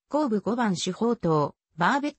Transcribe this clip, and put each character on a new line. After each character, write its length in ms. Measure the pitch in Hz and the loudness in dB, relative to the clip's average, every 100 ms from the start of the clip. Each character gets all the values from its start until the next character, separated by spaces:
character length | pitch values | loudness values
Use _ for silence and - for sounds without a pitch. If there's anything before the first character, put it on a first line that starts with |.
| _ | _
後 200 | 285 302 | -2 0
部 120 | 214 | 0
五 140 | 190 | -2
番 220 | 240 226 170 | 0 0 0
主 160 | - | -4
砲 240 | 175 233 233 | -2 -2 0
塔、 400 | 170 156 143 - _ - | 2 2 0 -4 _ -2
バ 180 | 175 | 0
ー 60 | 269 | 2
ベ 80 | |
ッ 40 | 285 | -2